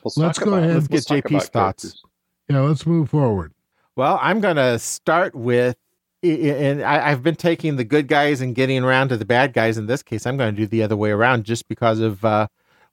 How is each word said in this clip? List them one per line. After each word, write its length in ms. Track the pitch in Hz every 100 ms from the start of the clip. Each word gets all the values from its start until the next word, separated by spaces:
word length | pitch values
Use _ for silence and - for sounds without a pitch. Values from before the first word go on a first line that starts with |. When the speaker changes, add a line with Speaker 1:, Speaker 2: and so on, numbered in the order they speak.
Speaker 1:
Let's 120 | 113 -
Speaker 2:
let's 220 | 170 160
Speaker 1:
talk 60 |
Speaker 2:
go 80 | 220
Speaker 1:
about, 100 | 196
Speaker 2:
ahead. 100 | 165
Speaker 3:
Let's 120 | 165 147
get 60 | 156
Speaker 1:
let's 100 | -
talk 100 | 143
Speaker 3:
J 60 |
P's 80 | - 147 -
Speaker 1:
about 40 |
Speaker 3:
thoughts. 300 | 120 95 95
Speaker 1:
characters. 200 | 92 - _ _ _ _ -
Speaker 2:
Yeah, 120 | 139
let's 260 | 135 156 160
move 240 | 170 143
forward. 420 | 151 131 101 78 _ _ _ _ -
Speaker 3:
Well, 220 | 135 180
I'm 180 | 135 214
gonna 380 | 202 156 127 117
start 560 | - - - 160 185
with, 420 | 143 117 123 123 120 _ _ _ _
i-, 60 | 180
i-, 280 | 156 151 143
and 180 | 143 143
I, 280 | 110 147 151
I've 120 | 139
been 120 | 139
taking 420 | 160 175 170 165 139
the 80 |
good 220 | 113 147 139
guys 340 | 151 147 143
and 140 | 131
getting 300 | 120 131 131
around 240 | 127 131 135
to 80 | 120
the 80 |
bad 280 | 107 120 135
guys. 260 | 120 113 113
In 80 | 107
this 160 | 135
case, 240 | - 110 123
I'm 100 | 135
gonna 160 | 117
do 140 | 104 107
the 160 | 110
other 140 | 107 104
way 140 | 107
around 340 | 104 120 127
just 220 | 104 117 -
because 320 | - 120 110
of, 240 | 113 98
uh, 220 | 110 107 107 _ _ _ _